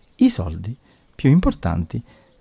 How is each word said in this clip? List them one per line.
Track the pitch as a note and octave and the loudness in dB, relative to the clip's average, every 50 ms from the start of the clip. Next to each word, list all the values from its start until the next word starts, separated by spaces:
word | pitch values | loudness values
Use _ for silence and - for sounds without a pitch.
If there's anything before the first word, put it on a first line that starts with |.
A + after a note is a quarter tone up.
| _ _ _ | _ _ _
i | - B3+ B3+ | 2 2 2
soldi | - - F2 D#2+ D#2+ F2 F2+ A2 B2+ - _ _ _ _ _ _ _ | 2 0 -6 -8 -8 -10 -10 -12 -12 -14 _ _ _ _ _ _ _
più | - - C3 | 0 2 4
importanti | D3 F3+ - C#4 - - - F2 E2+ F2 E2+ - - A#2 - _ _ _ _ _ _ _ | 4 4 4 2 -2 -2 -2 -2 -2 -2 -4 -6 -8 -10 -12 _ _ _ _ _ _ _